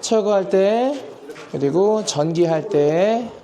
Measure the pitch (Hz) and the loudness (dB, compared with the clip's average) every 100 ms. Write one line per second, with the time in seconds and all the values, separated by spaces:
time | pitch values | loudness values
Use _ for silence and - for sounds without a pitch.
0 | - 226 202 202 190 196 196 226 254 285 | 0 0 2 0 2 2 2 2 0 -4
1 | - - - - - 156 139 151 202 214 | -10 -18 -18 -18 -12 -4 0 2 2 2
2 | 208 147 156 165 170 160 151 151 143 160 | -2 -2 -2 2 2 0 0 0 2 2
3 | 202 226 233 - | 2 0 -4 -14